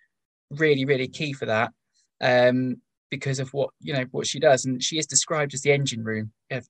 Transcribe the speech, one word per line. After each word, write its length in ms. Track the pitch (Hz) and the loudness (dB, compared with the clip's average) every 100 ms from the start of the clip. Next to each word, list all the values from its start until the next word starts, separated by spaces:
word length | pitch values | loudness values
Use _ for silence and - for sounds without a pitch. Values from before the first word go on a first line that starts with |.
| _ _ _ _ - | _ _ _ _ -14
really, 360 | 147 156 139 135 | 0 2 4 2
really 220 | 139 127 | 0 0
key 260 | - 156 | -6 -8
for 100 | 139 | -6
that, 260 | 120 110 117 - _ _ _ - | -2 0 -2 -6 _ _ _ -4
um, 540 | 131 123 123 127 127 123 _ _ _ | 2 4 4 4 0 -6 _ _ _
because 300 | 139 139 131 | -8 -4 -4
of 120 | 131 | -6
what, 160 | 139 135 _ | -4 -4 _
you 120 | - | -8
know, 140 | 143 127 | -6 -4
what 140 | 143 147 | -4 -6
she 140 | 143 | 2
does. 240 | 151 131 | 4 4
And 180 | 131 127 | 2 -4
she 160 | - 160 | -4 -4
is 80 | 151 | -2
described 460 | - - 160 143 | 0 0 0 -2
as 80 | 139 | -2
the 120 | 143 | 2
engine 300 | 143 135 117 | 2 2 -4
room 300 | 110 110 107 - - | -4 -4 -6 -12 -10
of, 160 | 131 120 | -10 -8